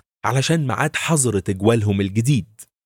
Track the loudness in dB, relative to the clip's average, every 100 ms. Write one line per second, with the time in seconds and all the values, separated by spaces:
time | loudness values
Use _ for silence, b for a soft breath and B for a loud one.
0 | -20 _ -2 0 0 0 0 -2 -2 -4
1 | -2 0 0 0 -2 0 2 2 2 0
2 | 0 0 2 0 -2 -12 -20 _